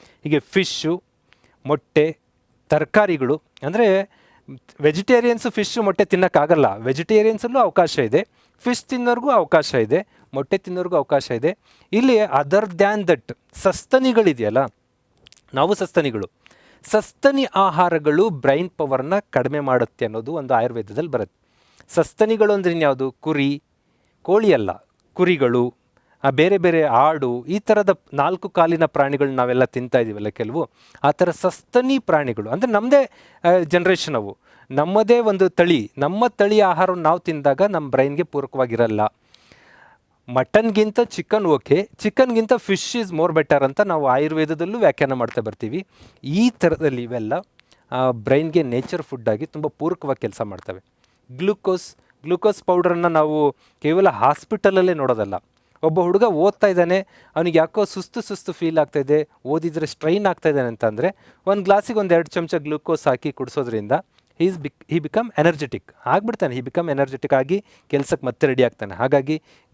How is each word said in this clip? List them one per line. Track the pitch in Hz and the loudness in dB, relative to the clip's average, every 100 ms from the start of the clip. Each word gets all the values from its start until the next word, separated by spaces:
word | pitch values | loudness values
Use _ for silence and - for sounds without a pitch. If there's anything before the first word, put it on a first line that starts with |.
| - _ | -20 _
ಹೀಗೆ | 151 147 | -2 -2
ಫಿಶ್ಶು, | - 190 180 - 156 180 _ _ _ _ _ _ 131 | 0 -2 -2 -4 -6 -6 _ _ _ _ _ _ -4
ಮೊಟ್ಟೆ, | 147 _ 156 156 156 _ _ _ _ - | -4 _ 0 0 -2 _ _ _ _ -2
ತರಕಾರಿಗಳು, | 151 151 214 208 160 127 156 _ - | -2 2 2 2 0 0 -2 _ -12
ಅಂದ್ರೆ | 139 208 226 190 196 _ _ _ - 135 _ - | -6 0 2 2 -2 _ _ _ -20 -20 _ -2
ವೆಜಿಟೇರಿಯನ್ಸ್ | 147 156 202 247 240 233 240 | 0 0 2 2 2 0 -4
ಫಿಶ್ | 220 202 233 | -4 -4 -2
ಮೊಟ್ಟೆ | 202 185 202 | -2 0 2
ತಿನ್ನಕ್ಕಾಗಲ್ಲ, | 180 185 156 151 165 123 101 | 2 2 2 2 4 2 0
ವೆಜಿಟೇರಿಯನ್ಸಲ್ಲೂ | 117 135 165 214 214 220 240 254 | -4 -4 2 2 4 0 -2 0
ಅವಕಾಶ | 208 165 170 - | 2 2 0 0
ಇದೆ, | 117 139 208 _ _ _ | 0 0 -2 _ _ _
ಫಿಶ್ | 247 247 | -4 -4
ತಿನ್ನೋರ್ಗೂ | - 254 240 240 269 | -6 -4 -2 -2 0
ಅವಕಾಶ | 233 156 160 - | 0 2 0 2
ಇದೆ, | 127 107 156 208 _ _ | -2 0 -2 -4 _ _
ಮೊಟ್ಟೆ | 135 139 196 | -8 -4 -4
ತಿನ್ನೋರ್ಗೂ | - 180 175 170 | -4 -8 -2 -2
ಅವಕಾಶ | 135 139 - | 0 -2 -2
ಇದೆ. | 117 147 196 _ _ - | -4 -4 -4 _ _ -4
ಇಲ್ಲಿ | 208 262 226 | 0 2 2
other | 208 139 143 190 214 | 2 0 2 0 0
than | 170 196 208 180 | 0 0 2 0
that | 147 - - _ | 0 0 -18 _
ಸಸ್ತನಿಗಳಿದೆಯಲ್ಲ, | - 196 - - 262 262 226 202 123 104 117 139 _ _ _ _ _ _ - _ | -4 -2 -2 0 2 2 2 2 2 0 0 -2 _ _ _ _ _ _ -20 _
ನಾವು | 135 165 208 | 0 0 0
ಸಸ್ತನಿಗಳು, | 185 - 143 110 95 _ _ _ _ _ - | -2 0 0 -4 -8 _ _ _ _ _ -2
ಸಸ್ತನಿ | 214 - - 277 277 | -2 -2 0 2 2
ಆಹಾರಗಳು | 262 190 196 156 190 160 147 151 220 | 0 2 2 2 2 2 2 2 2
ಬ್ರೈನ್ | 147 131 143 180 | 0 0 0 -2
ಪವರ್ನ | - 147 131 139 196 - | -6 -4 -2 -2 -4 0
ಕಡಿಮೆ | 131 127 147 | -2 0 -2
ಮಾಡುತ್ತೆ | 139 127 113 - 117 | 0 0 0 -4 -6
ಅನ್ನೋದು | 113 113 | -6 -8
ಒಂದು | 160 131 | -8 0
ಆಯುರ್ವೇದದಲ್ಲಿ | 120 120 117 98 104 165 | 0 0 -4 -8 -8 -6
ಬರುತ್ತೆ. | 127 101 _ _ _ _ _ - | -6 -6 _ _ _ _ _ -6
ಸಸ್ತನಿಗಳು | - 151 - 214 220 220 | -2 -2 0 0 2 2
ಅಂದ್ರೆ | 202 180 | 2 0
ಇನ್ಯಾವುದು? | 170 147 131 135 - | 0 0 0 -4 -6
ಕುರಿ, | 156 147 139 143 _ _ _ _ _ _ | -4 0 0 -2 _ _ _ _ _ _
ಕೋಳಿ | - 202 214 | 0 2 4
ಅಲ್ಲ, | 139 98 87 _ _ _ | 2 0 -6 _ _ _
ಕುರಿಗಳು, | - 180 165 127 120 123 - _ _ _ _ | -2 0 2 2 2 -2 -4 _ _ _ _
ಆ, | 139 | -2
ಬೇರೆ | 135 170 196 | 2 2 4
ಬೇರೆ | 175 165 | 2 2
ಆಡು, | 151 117 147 160 127 120 131 | 2 4 4 2 -2 -4 -4
ಈ | 202 | -4
ಥರದ | - 214 196 180 - | 0 2 2 0 -4
ನಾಲ್ಕು | 139 147 185 196 | -2 -2 -2 -4
ಕಾಲಿನ | - 165 170 160 | 0 2 2 0
ಪ್ರಾಣಿಗಳು | 147 139 139 139 | 0 0 0 -2
ನಾವೆಲ್ಲ | 131 123 127 127 | 0 0 2 0
ತಿಂತಾ | 127 123 131 | -2 -2 0
ಇದೀವಲ್ಲ | 113 104 104 | 0 -4 -8
ಕೆಲವು, | - 110 147 143 _ _ - | -8 -6 -6 -8 _ _ -4
ಆ | 143 | -2
ಥರ | - 180 | 0 -2
ಸಸ್ತನಿ | 160 185 - _ 247 254 269 | 0 -4 -6 _ 0 0 -2
ಪ್ರಾಣಿಗಳು | - 156 135 110 104 | 0 -2 0 -6 -4
ಅಂದ್ರೆ | 151 247 | -2 0
ನಮ್ದೇ, | 208 240 277 254 _ _ _ | 0 4 2 2 _ _ _
ಆ, | 175 180 | 2 2
ಜನರೇಷನ್ | 160 175 175 180 - 127 | 2 0 2 0 -2 -4
ಅವು, | 101 - _ _ - | -6 -12 _ _ -6
ನಮ್ಮದೇ | 131 160 202 214 240 | -2 0 2 4 4
ಒಂದು | 220 190 185 | 2 2 0
ತಳಿ, | - 175 156 104 - | 2 2 2 -2 -4
ನಮ್ಮ | 143 202 240 | -4 0 -2
ತಳಿ | - 202 214 | 0 2 4
ಆಹಾರವನ್ನು | 202 160 185 180 | 4 2 0 0
ನಾವು | 156 175 | 0 0
ತಿಂದಾಗ | 175 151 143 139 | -2 -2 0 2
ನಮ್ಮ | 208 175 143 | 0 -2 -2
ಬ್ರೈನ್ಗೆ | 131 135 143 | 0 0 -2
ಪೂರಕವಾಗಿರಲ್ಲ. | 170 143 139 135 127 113 117 107 107 _ _ _ _ _ _ _ _ _ _ _ - | -4 -6 -6 -4 -2 0 0 0 -2 _ _ _ _ _ _ _ _ _ _ _ -6
ಮಟನ್ಗಿಂತ | 127 127 208 226 208 214 208 | -4 2 2 2 0 0 0
ಚಿಕನ್ | 240 - - 214 185 | -2 -4 -2 0 2
ಓಕೆ, | 139 - 156 208 - | 0 2 0 0 -4
chicken-ಗಿಂತ | 214 - 254 226 220 | -4 0 2 2 0
fish | 240 - 196 - 240 | 0 0 -4 -4 -6
is | 202 160 | -4 0
more | 170 | 0
better | 160 147 143 | 0 2 2
ಅಂತ | 135 139 | 0 0
ನಾವು | 202 160 139 | 0 0 2
ಆಯುರ್ವೇದದಲ್ಲೂ | 127 151 160 151 160 175 233 | 2 0 -2 -2 -4 -6 0
ವ್ಯಾಖ್ಯಾನ | 185 - 139 | 0 2 -2
ಮಾಡ್ತಾ | 131 117 120 | -2 -4 -4
ಬರ್ತೀವಿ. | 107 - 110 156 190 _ - _ | -8 -8 -8 -8 -12 _ -20 _
ಈ | 131 175 240 | -4 0 0
ಥರದಲ್ಲಿ | - 170 151 151 127 | 2 0 0 -2 -2
ಇವೆಲ್ಲ, | 120 120 107 156 - _ _ _ - | -8 -6 -4 -6 -6 _ _ _ -10
ಆ, | 127 131 | -2 -2
ಬ್ರೈನ್ಗೆ | 120 104 135 160 165 | -2 0 0 2 -2
ನೇಚರ್ | 139 120 - - | 0 -4 -4 -8
ಫುಡ್ | - 127 113 | -10 -6 -4
ಆಗಿ | 107 156 | -4 -6
ತುಂಬ | 151 151 | -8 -8
ಪೂರಕವಾಗಿ | - 226 180 139 131 | -4 -4 -4 -6 -6
ಕೆಲಸ | 113 - | -6 -8
ಮಾಡ್ತವೆ. | 107 92 - 92 _ _ _ _ _ | -10 -10 -14 -16 _ _ _ _ _
ಗ್ಲೂಕೋಸ್, | 123 185 208 190 180 - - _ _ | -6 -4 -2 -2 -4 -6 -20 _ _
ಗ್ಲೂಕೋಸ್ | 151 180 214 202 | -6 0 0 0
ಪೌಡರನ್ನು | - 180 175 170 170 | 0 2 2 2 2
ನಾವು | 160 156 151 143 - _ _ | 2 2 2 0 -2 _ _
ಕೇವಲ | 151 175 190 | 0 2 2
ಹಾಸ್ಪಿಟಲಲ್ಲೇ | 107 123 147 - 220 196 190 185 | 4 0 0 -4 0 2 4 2
ನೋಡೋದಲ್ಲ. | 160 131 113 101 92 _ _ _ - | 0 0 -2 -2 -6 _ _ _ -4
ಒಬ್ಬ | 160 160 | -2 0
ಹುಡುಗ | 175 190 | 0 2
ಓದ್ತಾ | 233 156 190 - 208 | 2 2 0 2 0
ಇದ್ದಾನೆ, | 180 170 185 190 _ _ 156 | 2 0 0 -4 _ _ -4
ಅವನಿಗೆ | 175 160 | 0 2
ಯಾಕೋ | 165 220 202 | 0 0 -4
ಸುಸ್ತು | 196 - 240 | -6 -12 -12
ಸುಸ್ತು | - 196 - | -10 -12 -10
ಫೀಲ್ | 165 165 160 | -6 -2 0
ಆಗ್ತಾ | 143 147 | -2 -2
ಇದೆ, | 135 151 147 _ 127 | 0 -2 -2 _ -4
ಓದಿದ್ರೆ | 156 165 156 151 | -4 -4 -6 -8
ಸ್ಟ್ರೈನ್ | - 156 196 202 | -6 -2 0 -2
ಆಗ್ತಾ | 175 160 | -2 -2
ಇದ್ದಾನೆ | 143 123 | 0 -2
ಅಂತಂದ್ರೆ | 113 113 107 170 - _ _ - | -2 -4 -2 -6 -6 _ _ -4
ಒಂದು | 202 | -2
ಗ್ಲಾಸಿಗೆ | 185 196 - 214 | 2 0 0 -4
ಒಂದು | 190 | 2
ಎರಡು | 170 160 | 0 0
ಚಮಚ | - 165 170 | -6 -4 -6
ಗ್ಲೂಕೋಸ್ | 147 151 - 156 151 | -4 -8 -4 -2 0
ಹಾಕಿ | 127 151 | -2 -4
ಕುಡಿಸೋದ್ರಿಂದ | - 127 - 120 110 104 147 - _ _ - | -8 -8 -6 -6 -6 -2 -4 -4 _ _ -4
he | 175 | -2
is | 180 | -2
bec-, | 139 _ - | -12 _ -6
he | 165 151 | -6 -2
become | 214 233 - | -4 -4 0
energetic | 160 151 139 101 _ _ 123 | 0 0 -6 -10 _ _ -2
ಆಗ್ಬಿಡ್ತಾನೆ, | 165 220 214 156 127 | -2 -2 -4 -4 -4
he | 123 | -6
become | - 170 | -6 -4
energetic | 139 139 131 - 135 | -2 -4 -4 0 0
ಆಗಿ | 135 196 - _ - | 0 -4 -6 _ -6
ಕೆಲ್ಸಕ್ಕೆ | 139 139 156 127 | -4 -2 -4 -4
ಮತ್ತೆ | - 143 | -2 0
ರೆಡಿ | 127 | 2
ಆಗ್ತಾನೆ. | 120 - 104 90 | 0 0 -12 -4
ಹಾಗಾಗಿ | 131 143 135 156 _ _ _ | 0 0 0 -8 _ _ _